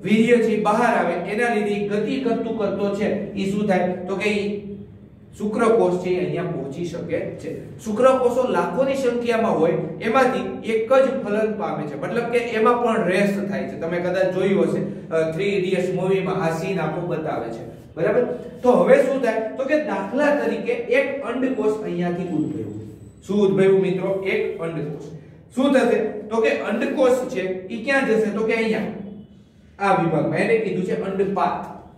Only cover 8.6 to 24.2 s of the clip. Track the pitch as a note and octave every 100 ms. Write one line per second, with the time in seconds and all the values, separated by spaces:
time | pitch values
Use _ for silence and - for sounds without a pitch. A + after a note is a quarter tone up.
8.6 | F3+ B3 C4+ C4+ B3+ A#3+ A#3 A3+ A3+ E3
9.6 | E3 - - - A3+ C4+ B3+ - F#3+ -
10.6 | G#3 A3+ - C4 C4 - G#3+ G#3 A3 G3
11.6 | E3 D#3 D3+ D3 F3+ A#3 A#3 A#3+ A#3 A3
12.6 | A#3+ A#3+ A#3+ G#3+ E3+ D3+ G3+ - - C3+
13.6 | - - E3 F3 F3+ F#3 F#3 F#3 G3 F#3+
14.6 | D#3+ - - - - D#3+ D#3+ D#3+ G3+ G3
15.6 | F#3 F3+ F3+ F3+ F#3 F#3+ F#3+ E3 E3 D#3+
16.6 | F#3+ F3 D#3 D#3+ D#3+ D#3 D#3 - A#2+ -
17.6 | - - - - G3+ B3 A#3+ - - -
18.6 | B3 - - C4 B3 C4 A#3 A3 A3 -
19.6 | C#4 D4+ - G3+ - B3 C#4+ A#3+ A3+ G#3+
20.6 | - - - C4+ - - A3 B3 B3+ G#3+
21.6 | G#3+ - F3 F3 F3 F3 E3+ D3+ C#3+ A2+
22.6 | G#2 - - - - - - G3+ G3 -
23.6 | F#3+ F#3+ F3+ F3+ F#3+ F#3+